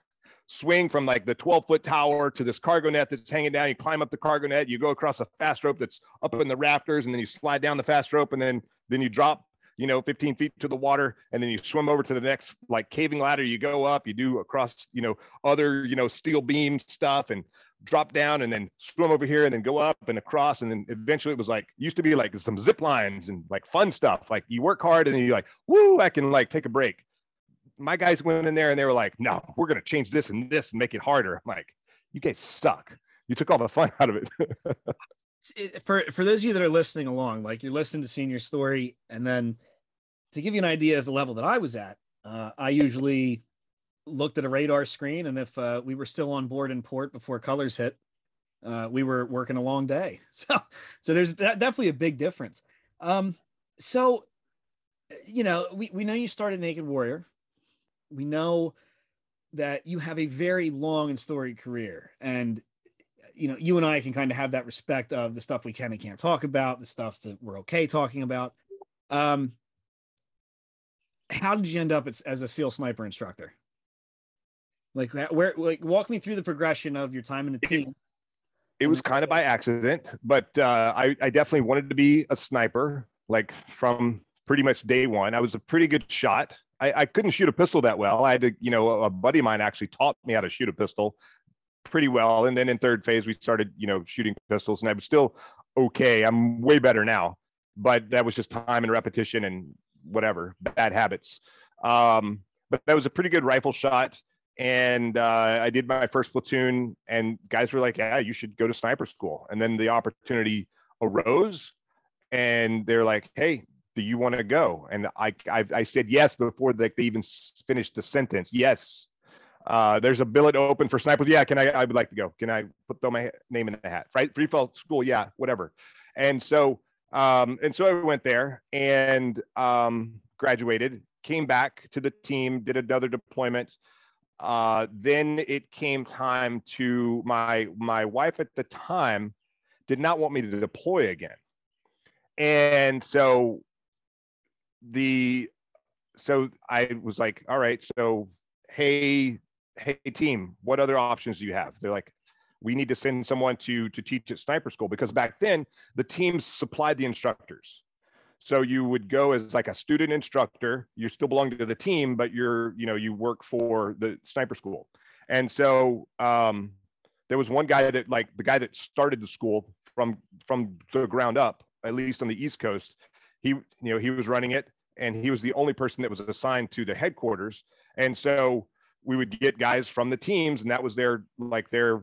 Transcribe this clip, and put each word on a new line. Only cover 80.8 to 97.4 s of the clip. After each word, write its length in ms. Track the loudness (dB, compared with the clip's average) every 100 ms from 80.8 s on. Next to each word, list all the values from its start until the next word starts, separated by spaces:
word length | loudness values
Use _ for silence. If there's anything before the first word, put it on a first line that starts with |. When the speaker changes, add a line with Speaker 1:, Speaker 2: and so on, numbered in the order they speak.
| 2 2
Speaker 1:
I, 200 | 0 0
I 80 | 2
definitely 320 | 2 4 2
wanted 260 | 2 2 0
to 60 | 4
be 300 | 6 6 2
a 60 | -4
sniper, 720 | -2 0 0 0 -2 -4 -12 _ -2
like, 240 | 0 0 -8 -20
from 560 | -2 0 2 0 -2 -10 _ 0
pretty 180 | 2
much 180 | 4 2
day 260 | 2 2 2
one. 260 | 2 0
I 60 | 0
was 160 | 0 -2
a 40 |
pretty 280 | -2 2 4
good 240 | 2 -2
shot. 420 | -2 0 2 -2 -8 _ -4
I, 120 | 0 2
I 40 | 0
couldn't 260 | 2 0
shoot 160 | 2 2
a 60 |
pistol 260 | 4 2 4
that 140 | 4 4
well. 280 | 2 4 4
I 60 |
had 100 | 4
to, 100 | 2 0
you 120 | 0
know, 180 | 2 4
a, 120 | 4
a 60 | 0
buddy 300 | 0 2 4
of 60 | 2
mine 160 | 2
actually 260 | 0 -4 -8
taught 300 | -2 -2 -2 -2
me 80 |
how 80 | -2
to 80 | -2
shoot 180 | -2 -4
a 60 |
pistol 420 | -2 -4 -2 -4 -4 _ _ _ _ _ _
pretty 240 | -4 2 2
well. 380 | 4 4 4 4
And 120 | 2
then 120 | 0
in 80 | 2
third 260 | 2 2 2
phase, 200 | 0 0
we 60 |
started, 380 | -4 0 0 0 -4
you 100 | -4
know, 160 | -2 -4
shooting 300 | -4 -4 -6 -4
pistols, 320 | -4 -2 -2
and 80 | -2
I 40 |
was 120 | -2 2
still 300 | 4 4 0 -20 -20 _ 0
okay. 460 | 0 4 4 6
I'm 360 | 6 4 2 2
way 200 | 6 6
better 260 | 6 4 4
now, 320 | 2 0 -4